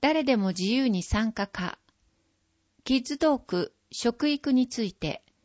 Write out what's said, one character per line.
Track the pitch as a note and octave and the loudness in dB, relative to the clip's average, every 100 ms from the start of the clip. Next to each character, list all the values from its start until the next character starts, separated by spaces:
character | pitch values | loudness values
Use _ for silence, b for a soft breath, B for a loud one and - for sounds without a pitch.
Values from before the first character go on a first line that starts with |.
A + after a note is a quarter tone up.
誰 | C#4 D#4 | 0 2
で | C4+ A#3 | 2 2
も | F#3+ | 2
自 | F3+ F#3 | 0 0
由 | B3 C4 | 2 2
に | F#3+ | 0
参 | - G#3 A3 | 0 0 0
加 | A3 G3+ | -2 -8
か。 | - F3+ - _ _ _ _ _ _ _ _ _ _ | -6 -8 -8 _ _ _ _ _ _ _ _ _ _
キ | - C4 | 0 0
ッ | |
ズ | B3+ C#4+ | 0 0
ト | D#4+ C4+ | 2 2
ー | |
ク、 | - F3+ - _ _ | 0 -4 -4 _ _
食 | - A#3 A#3 D4+ | -2 -2 0 -2
育 | C#4+ D4 | 0 2
に | B3+ B3 | 2 2
つ | - | -2
い | G#3 | -6
て。 | - D#3 - _ _ | -4 -8 -8 _ _